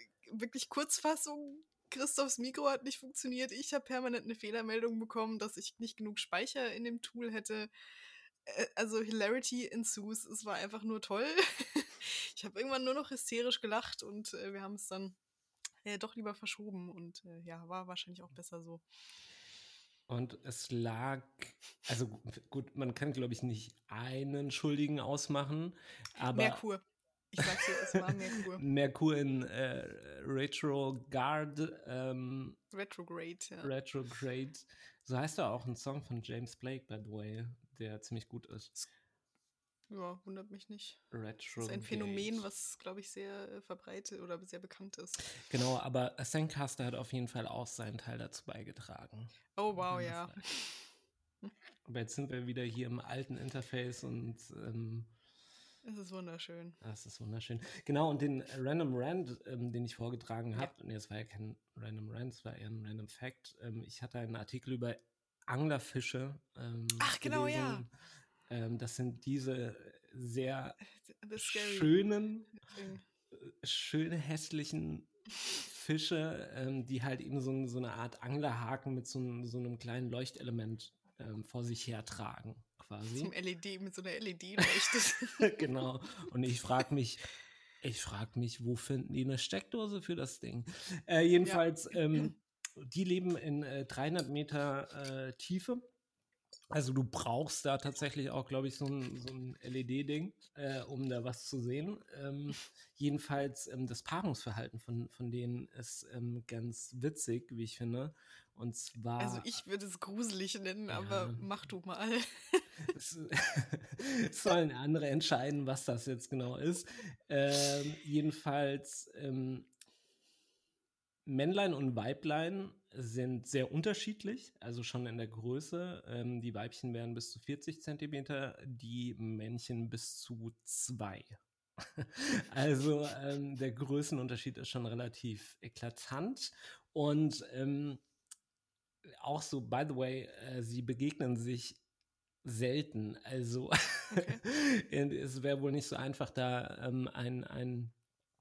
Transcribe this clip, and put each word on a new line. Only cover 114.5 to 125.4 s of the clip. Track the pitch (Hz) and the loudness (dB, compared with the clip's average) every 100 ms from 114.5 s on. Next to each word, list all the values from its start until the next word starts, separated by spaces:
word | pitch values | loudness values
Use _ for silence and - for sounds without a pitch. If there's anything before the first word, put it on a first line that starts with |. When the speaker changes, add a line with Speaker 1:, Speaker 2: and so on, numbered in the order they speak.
| 175 160 | 8 6
Speaker 2:
andere | 127 147 160 147 | 4 4 4 6
entscheiden, | 147 - 135 135 147 131 | 4 6 6 4 2 2
was | 135 - | 0 2
das | 120 135 | 0 0
jetzt | 123 - | -4 -2
genau | 135 123 127 | -2 0 2
ist. | 151 180 - - 208 127 - | 2 2 -2 -10 -10 -12 0
Ähm, | 143 139 143 143 143 143 151 | 4 6 6 6 4 0 -4
jedenfalls, | 147 147 151 151 151 143 139 139 - - - - | 2 4 4 2 2 4 4 2 -4 -8 -10 -6
ähm, | 139 131 131 127 - _ - _ _ _ _ _ _ _ _ _ _ _ _ _ - | -2 0 0 -2 -6 _ -20 _ _ _ _ _ _ _ _ _ _ _ _ _ -2
Männlein | 135 151 196 196 | 2 4 6 4
und | 143 135 117 | 4 2 2
Weiblein | 110 147 156 151 165 196 196 - _ | 0 0 2 2 2 -2 -6 -10 _
sind | - 120 120 127 123 - | -8 -4 0 0 0 0
sehr | 135 127 | 2 2
unterschiedlich, | 156 208 202 - 208 202 254 - _ | 4 4 2 0 -2 -4 -4 -8 _
also | 120 117 | -6 -4
schon | 117 127 123 | -2 -2 -2
in | 113 | -2
der | 110 | -4
Größe. | 110 | -4